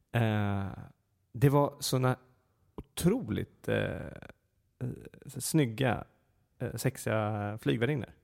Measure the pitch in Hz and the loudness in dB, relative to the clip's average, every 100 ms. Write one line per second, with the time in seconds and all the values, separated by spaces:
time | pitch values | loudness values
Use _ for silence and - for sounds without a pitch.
0 | _ 117 113 107 104 101 98 - - _ | _ 2 2 2 0 -2 -4 -10 -16 _
1 | _ _ _ 120 143 143 143 - - 131 | _ _ _ 2 4 6 2 0 -2 2
2 | 127 127 _ _ _ _ _ - - - | 2 0 _ _ _ _ _ -18 -12 0
3 | 165 247 123 92 - _ - 110 101 - | 2 2 0 -4 -4 _ -2 0 0 -4
4 | 73 - - - _ _ _ - 123 - | -8 -14 -18 -20 _ _ _ -8 -8 -8
5 | - - - 131 - 160 127 110 131 104 | -14 -18 -14 -8 0 2 2 2 0 0
6 | - _ _ _ _ - 123 117 135 - | -4 _ _ _ _ -8 -8 -2 -2 -2
7 | - 110 107 107 104 110 139 127 120 147 | -2 0 0 -2 -4 -4 0 2 2 0
8 | - - | -4 -12